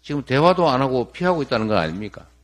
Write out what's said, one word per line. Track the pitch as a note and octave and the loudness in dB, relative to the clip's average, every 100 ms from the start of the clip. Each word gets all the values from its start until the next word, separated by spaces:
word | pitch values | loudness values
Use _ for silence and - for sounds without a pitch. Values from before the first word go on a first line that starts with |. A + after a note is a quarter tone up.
지금 | - C#3+ | -6 -8
대화도 | C3 C3 E3 F#3 E3 | -2 2 4 4 2
안 | B2+ | 2
하고 | C3+ B2+ A#2 | 0 -2 -4
피하고 | - F3+ F3 | -4 -2 -2
있다는 | C3+ A#2+ A2 | 0 -2 0
거 | G#2 | 0
아닙니까? | D#2+ F2 G#2 - - _ | 0 -6 -12 -14 -20 _